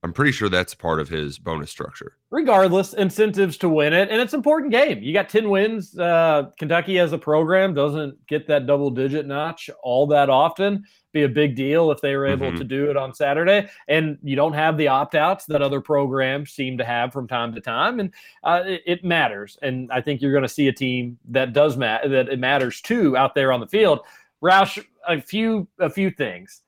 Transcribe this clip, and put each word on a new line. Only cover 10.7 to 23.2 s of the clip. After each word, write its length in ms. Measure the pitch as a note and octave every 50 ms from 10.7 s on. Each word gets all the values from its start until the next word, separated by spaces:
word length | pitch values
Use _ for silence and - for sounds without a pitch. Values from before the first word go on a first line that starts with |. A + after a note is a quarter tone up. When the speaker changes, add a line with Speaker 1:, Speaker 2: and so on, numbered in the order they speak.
| G3+ G3+ G3+ _ _ _ _ _ _
Speaker 2:
Be 100 | D3+ D3
a 60 | C3+
big 260 | A#2+ D3+ D3+ D3 B2
deal 340 | A2+ C3+ C#3 D3 E3 E3+ D#3+
if 120 | C#3+ -
they 160 | - C#3 C#3
were 80 | C#3 C#3
able 220 | C#3 C3+ C3 C3+
Speaker 1:
Mm-hmm. 100 | C3 -
Speaker 2:
to 60 | - C#3
do 240 | A#2 C3+ C#3 C#3+ D3
it 80 | C#3
on 160 | C#3 C3+ C3 C3
Saturday. 560 | - D3 C#3 C#3+ D3+ E3+ F3+ G3+ G#3 G3+ G3+ - - -
And 300 | - D3 D#3+ D#3 D#3 D3 -
you 140 | - C#3+ C3+
don't 160 | C3 C#3+ D#3+
have 260 | D3+ D3 D#3 D#3+ D#3+
the 120 | D3+ D#3 C#3
opt-outs 560 | C3 C3+ D3 - - D#3 D3+ E3+ G3 G3 -
that 160 | - D#3 C#3+
other 180 | C#3+ C#3 C#3 C#3
programs 720 | C3 - D3+ C#3+ C#3 C3 C3 C3+ C3 C3 C3+ C#3+ D3 C#3+
seem 260 | - - C3+ C3 C3 B2
to 40 | A#2+
have 300 | A#2 A#2+ A#2+ A#2+ B2+ B2
from 120 | C#3 B2
time 300 | A2 B2+ A#2+ A#2 A#2 A2+
to 60 | A2+
time, 400 | - B2+ A2+ B2 D#3 G#3+ B3 A#3+
and, 100 | G3 F3+ _ - - - _ _ -
uh, 200 | - E3+ F3 F3+
it, 160 | F#3+ F#3+ E3 _
it 180 | F3 F3 F3 F3+
matters. 520 | F3+ E3+ E3 D3 A#2 G#2 G2+ G#2 G2+ - _
And 280 | - C3+ B2+ B2+ B2+ A#2+
I 120 | B2 C3
think 200 | - D3+ C#3+ A#2+
you're 120 | C3+ C#3 C3+
gonna 160 | C#3+ C3 B2
see 180 | - - D3
a 60 | C#3 B2+
team 440 | - C3+ B2+ B2+ B2 B2 B2 A#2+ _ _ -
that 240 | A#2 C3 C3 B2+ A#2
does 240 | C#3+ D3 D#3 B2+
ma-, 280 | C3 C3 A2 G#2+ A2+ -
that 220 | C#3+ C3+ C3 B2+
it 120 | B2+ C3+ B2+
matters 420 | B2 B2+ C#3+ C#3 C3 B2 - -
to 340 | - - A#3 A#3+ G3+ D3 B2+
out 200 | B2+